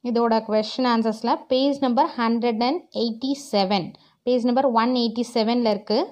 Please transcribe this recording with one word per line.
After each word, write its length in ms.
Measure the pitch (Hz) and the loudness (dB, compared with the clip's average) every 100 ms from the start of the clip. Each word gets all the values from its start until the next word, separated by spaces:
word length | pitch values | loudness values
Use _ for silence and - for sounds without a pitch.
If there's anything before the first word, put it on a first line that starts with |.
| 247 | -2
இதோட 320 | 233 233 220 220 | 0 2 0 0
கொஸ்டின் 400 | 214 214 - 254 233 | -2 -2 -2 0 2
ஆன்சர்ஸ்ல 420 | 226 220 240 311 - | 0 -2 -2 -2 0
பேஜ் 260 | 254 277 277 262 | 0 2 0 0
நம்பர் 260 | 240 320 - | 2 0 0
ஹண்ட்ரட் 460 | 226 233 240 226 240 | 0 0 0 0 0
அண்ட் 120 | 339 - 214 | -2 -6 -4
எயிட்டி 300 | 233 226 269 277 - | -4 -4 -4 -6 -2
செவன், 360 | 202 190 196 156 - _ _ - | 0 2 0 -2 -12 _ _ 0
பேஜ் 240 | 247 233 | 0 2
நம்பர் 200 | 240 277 226 | 2 2 2
ஒன் 120 | 233 254 | 0 0
எயிட்டி 220 | 233 226 240 233 | -2 -2 -4 0
செவனில் 360 | 220 240 226 202 | 0 2 0 -2
இருக்கு. 260 | - 214 359 | 0 -2 -2